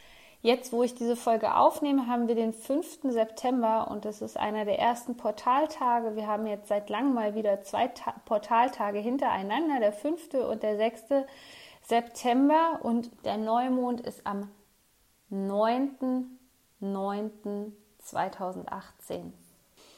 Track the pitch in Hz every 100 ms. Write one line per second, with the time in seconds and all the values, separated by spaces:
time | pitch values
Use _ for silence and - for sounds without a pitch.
0 | - - - - 226 254 - 233 240 247
1 | 233 233 240 226 220 - 302 311 294 277
2 | 240 247 233 233 226 220 - 277 359 -
3 | 269 226 220 220 254 254 226 220 - 214
4 | 214 214 220 - 208 214 208 196 233 240
5 | - 240 214 - - 262 311 - 254 240
6 | 226 214 214 214 220 202 - 208 208 208
7 | 277 240 208 214 214 196 - 208 247 -
8 | - - - 214 - 226 254 269 208 208
9 | 220 269 262 190 196 233 320 269 208 208
10 | 294 339 - 269 - 214 214 208 226 226
11 | - 277 269 - - - - - - 233
12 | 240 - 247 247 277 311 330 320 233 233
13 | 233 - 214 208 220 233 254 254 247 233
14 | 240 - - 202 202 - _ _ _ _
15 | _ _ - 196 196 202 220 247 277 269
16 | 262 254 254 - _ _ _ - 196 196
17 | 196 202 214 - 202 202 208 208 _ _
18 | - - 185 - 185 185 170 196 - -
19 | - 170 175 - - _ _ _ -